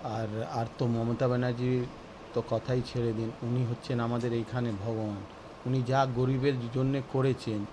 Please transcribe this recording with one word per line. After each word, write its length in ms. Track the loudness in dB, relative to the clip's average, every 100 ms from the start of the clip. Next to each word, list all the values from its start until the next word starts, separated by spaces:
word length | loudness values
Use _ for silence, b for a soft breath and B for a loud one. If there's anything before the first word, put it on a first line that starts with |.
আর, 420 | -4 -2 -2 -2 -2 -2
আর 60 | -2 0
তো 100 | 2
মমতা 400 | 2 2 2 2
ব্যানার্জির 580 | 2 2 0 2 2 0 -8 -16 -16 -4
তো 100 | -4 0
কথাই 320 | -2 0 0 0
ছেড়ে 200 | 0 0
দিন, 180 | 0 -2 -4
উনি 240 | -2 2 2
হচ্ছেন 340 | -2 -2 0
আমাদের 340 | 2 0 0
এইখানে 380 | 0 -2 -2 -2 -2 -2
ভগবান। 300 | -2 -2 -4 -8 -14 -16 -8 0
উনি 160 | 0 2
যা 200 | 4 4 4
গরিবের 380 | 2 4 2 2 0 0
জন্যে 260 | 2 2 0
করেছেন 520 | 2 2 2 0 -2 -4